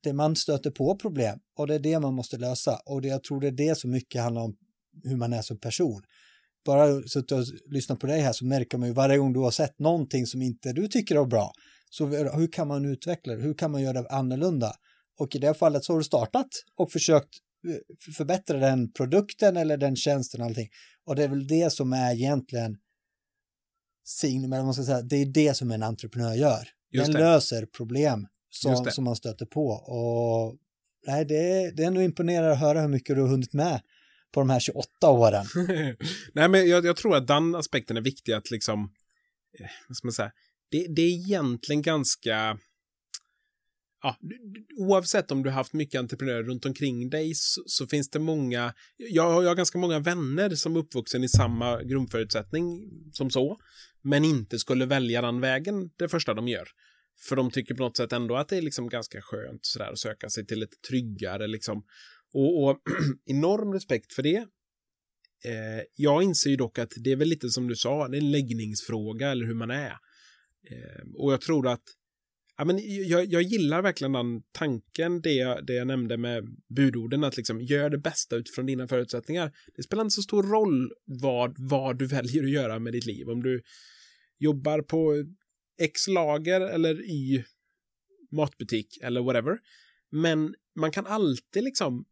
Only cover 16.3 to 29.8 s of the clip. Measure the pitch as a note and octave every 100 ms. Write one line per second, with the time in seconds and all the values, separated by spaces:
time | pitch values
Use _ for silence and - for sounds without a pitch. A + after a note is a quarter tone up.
16.3 | B3+ C4+ - - - F3+ D#3+ - D3+ -
17.3 | - _ _ F3 D#3+ - - - D3+ D3
18.3 | F#3 - C#3+ C3+ C3 A#2+ - C3 F3 G#3
19.3 | - G#3 F3+ D#3 D3 C#3+ B2+ - C#3 A#2+
20.3 | A#2+ A#2+ A2+ A2 - - _ - C#3 D3
21.3 | C#3 C#3 D#3+ E3 - C3 C3 B2+ A#2 C3+
22.3 | C#3+ - A#2+ A2+ G#2 _ _ _ _ _
23.3 | _ _ _ _ _ _ _ - - D3+
24.3 | C3 C3 C3 C3+ B2+ B2+ C3 B2 C#3+ C#3
25.3 | C#3+ D3+ B2+ B2 A2 A2 A2+ A2+ A#2+ A#2
26.3 | A2+ D3 A#2+ - _ _ B2+ D3 D3+ D#3+
27.3 | D#3+ - A#2 A2 - A#2 B2 D3+ A2+ G2
28.3 | _ _ - C#3+ B2+ B2 - B2 A2+ A#2
29.3 | G#2+ A#2 D3+ D3 G#2